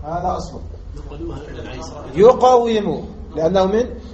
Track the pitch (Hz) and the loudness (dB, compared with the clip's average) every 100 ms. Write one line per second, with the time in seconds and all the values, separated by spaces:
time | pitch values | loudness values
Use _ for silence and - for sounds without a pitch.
0 | 147 170 180 180 - - - - - - | -8 -6 -4 -4 -8 -12 -14 -14 -14 -14
1 | - 147 170 151 143 135 - - - - | -14 -12 -10 -12 -12 -12 -12 -12 -12 -14
2 | - 147 214 247 254 247 233 220 202 135 | -10 6 8 8 6 6 4 0 0 -4
3 | - - - - 160 185 190 214 254 - | -6 -14 -12 -2 0 2 2 0 -2 -6
4 | - | -14